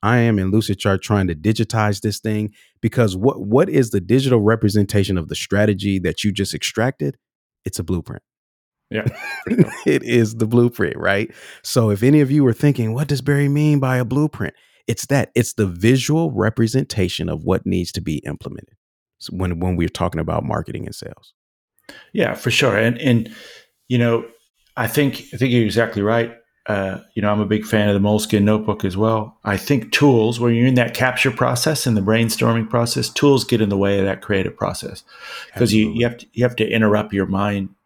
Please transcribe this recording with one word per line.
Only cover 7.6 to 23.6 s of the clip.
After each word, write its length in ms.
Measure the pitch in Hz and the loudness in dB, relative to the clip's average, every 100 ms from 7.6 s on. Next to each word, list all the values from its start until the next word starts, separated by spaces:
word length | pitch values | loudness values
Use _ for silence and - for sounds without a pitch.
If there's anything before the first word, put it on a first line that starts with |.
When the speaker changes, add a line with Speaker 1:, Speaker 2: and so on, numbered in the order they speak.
Speaker 1:
It's 160 | - - | -12 -10
a 20 | |
blueprint. 380 | 85 90 80 - _ _ _ _ _ _ _ | -4 -6 -6 -14 _ _ _ _ _ _ _
Speaker 2:
Yeah, 160 | 107 - - 831 | -6 -6 -8 -14
Speaker 1:
<laughs> 180 | - | -12
Speaker 2:
for 60 | - | -6
sure. 180 | 233 175 - - | 2 2 2 -2
Speaker 1:
It 160 | 139 | -2
is 320 | 120 120 110 113 | 2 2 2 0
the 100 | 110 | 0
blueprint, 500 | 120 120 120 90 - | 2 2 0 -4 -2
right? 340 | 87 98 110 - - - | -2 -2 -4 -10 -20 -18
So 280 | - - 113 | -4 0 2
if 120 | 101 | 2
any 160 | 120 151 | 4 4
of 100 | 139 | 4
you 160 | 147 135 | 4 2
are 60 | |
thinking, 400 | 113 147 131 113 | 2 2 2 -2
"What 140 | 117 151 | -2 -4
does 120 | 139 | -4
Barry 280 | 127 143 143 | 0 0 2
mean 320 | 143 151 147 | 2 2 2
by 180 | 131 127 | 2 0
a 60 | |
blueprint?" 500 | 120 135 151 - 92 - _ _ - | 0 0 -2 -2 -8 -8 _ _ -6
It's 180 | 117 - | -6 0
that. 220 | 139 - | 0 0
It's 200 | - 117 | -2 -2
the 120 | - 101 | 0 -2
visual 640 | 85 107 131 123 151 165 | 2 2 2 2 0 0
representation 1000 | 110 98 - 113 127 143 - 90 - 85 | 0 -2 0 0 0 -4 -2 -4 -2 -6
of 160 | 78 | -6
what 220 | 80 92 - | -2 -2 -2
needs 260 | 92 87 | -4 -4
to 80 | - | -6
be 180 | 82 76 | -6 -6
implemented 580 | - 73 - - - _ _ _ _ _ | -6 -10 -12 -14 -18 _ _ _ _ _
s-, 80 | - | -14
when, 280 | 92 92 85 | -6 -4 -2
when 160 | 90 90 | -2 0
we're 120 | 85 | -2
talking 300 | - 87 80 | 0 -2 -2
about 240 | 80 80 | -4 -4
marketing 420 | - 76 82 - - | -2 -6 -6 -10 -12
and 80 | |
sales. 400 | - - - _ _ _ _ _ _ _ - - | -14 -16 -18 _ _ _ _ _ _ _ -20 -10
Speaker 2:
Yeah, 180 | - - | -2 -2
for 180 | - - | 0 -2
sure. 280 | 117 135 101 | 2 2 4
And, 180 | 110 123 | 2 0
and, 320 | 143 117 107 - - - | 2 2 0 -12 -20 -20